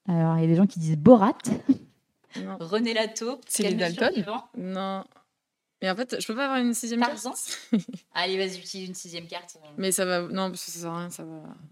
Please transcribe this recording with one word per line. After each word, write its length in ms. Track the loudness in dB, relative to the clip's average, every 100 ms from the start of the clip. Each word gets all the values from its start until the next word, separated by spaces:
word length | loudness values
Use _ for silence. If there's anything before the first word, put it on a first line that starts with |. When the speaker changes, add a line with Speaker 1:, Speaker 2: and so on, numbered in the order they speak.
| 0
Speaker 1:
Alors, 280 | 2 4 4
il 40 |
y 20 |
a 40 | 6
des 80 | 6
gens 100 | 6
qui 120 | 4
disent 160 | 0 4
Borat. 400 | 6 6 4 0 -4 -2 0 -2 -4 _ _ _ _ -12
Speaker 2:
Non. 200 | -10 -10
Speaker 1:
René 320 | -4 0 0
Lataupe, 480 | 0 -2 -2 -6 -6 -4
Speaker 3:
C'est 140 | 0
les 60 | 0 2
Speaker 1:
Camille 180 | 0
Speaker 3:
Dalton ? 140 | 2 2
Speaker 1:
Survivant. 340 | 2 -2 -6 -8 -10
Speaker 2:
Non. 480 | -6 -4 -4 -4 -8 _ _ _ _ _ _ _
Mais 80 | -2
en 60 | 0
fait, 240 | -2 -4
je 60 | -4
peux 80 |
pas 100 | -2
avoir 140 | 0 2
une 140 | 2
sixième 260 | 0 0 0
Speaker 1:
Tarzan ? 300 | 0 0 -8
Speaker 2:
carte. 540 | -8 -8 -10 0 0 0 -8
<laughs> 140 | -6
Speaker 1:
Allez, 220 | -2 0 0
vas-y, 200 | -2 -4
utilise 300 | -10 -10 -10
une 60 |
sixième 320 | -10 -12 -12 -10
carte. 320 | -12 -12 -20 -14 -4
Speaker 2:
Mais 160 | 0
ça 120 | 2
va, 180 | 2 0
non, 280 | 0 -2 -2
parce 140 | -4
que 60 | -10
ça 80 | -8
sert 100 | -6
à 60 | -6
rien, 120 | -8
ça 140 | -10
va. 180 | -14 -14 -16 -18 -20